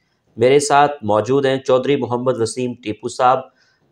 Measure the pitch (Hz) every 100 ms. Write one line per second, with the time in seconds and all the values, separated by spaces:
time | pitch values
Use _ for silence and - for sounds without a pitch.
0 | _ _ _ - 120 143 147 143 143 143
1 | 107 107 107 135 135 131 131 127 123 139
2 | 117 123 127 117 113 - 127 120 104 107
3 | 123 - 127 131 - _ _ _ _